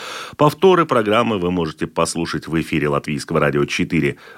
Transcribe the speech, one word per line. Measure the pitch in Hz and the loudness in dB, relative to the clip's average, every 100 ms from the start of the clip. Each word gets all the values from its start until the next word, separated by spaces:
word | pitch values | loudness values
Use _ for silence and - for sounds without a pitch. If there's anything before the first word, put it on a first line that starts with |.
| - - - - | -14 -12 -14 2
Повторы | 151 - 190 175 160 | 2 4 4 4 4
программы | 123 104 110 117 104 | 2 2 2 2 0
вы | 87 | 0
можете | 90 80 - 82 | 0 -2 -4 -6
послушать | - 82 82 82 78 73 | -2 -2 -2 -4 -6 -4
в | 82 | -4
эфире | 78 78 73 | -2 -2 0
Латвийского | 71 - 73 - 80 | -2 -2 -6 -2 0
радио | 73 71 | 0 0
четыре | 71 - 87 82 71 71 - | -2 -2 -2 0 -2 -4 -16